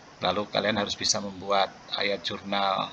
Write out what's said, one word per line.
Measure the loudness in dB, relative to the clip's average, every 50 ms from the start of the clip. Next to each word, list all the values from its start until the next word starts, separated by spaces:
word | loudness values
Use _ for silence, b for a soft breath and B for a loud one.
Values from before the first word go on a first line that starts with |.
| -20 -20 -8 -2
lalu | 0 2 2 2 0 0
kalian | 0 2 2 2 2 2
harus | 0 -2 -2
bisa | -2 0 0 0 0
membuat | -2 -4 -8 -6 -2 2 4 4 4 2 0 -8 -12 -8 -4
ayat | -2 0 0 0 0 -2
jurnal | -4 -6 -6 -4 -2 0 2 2 2 2 2 0 -4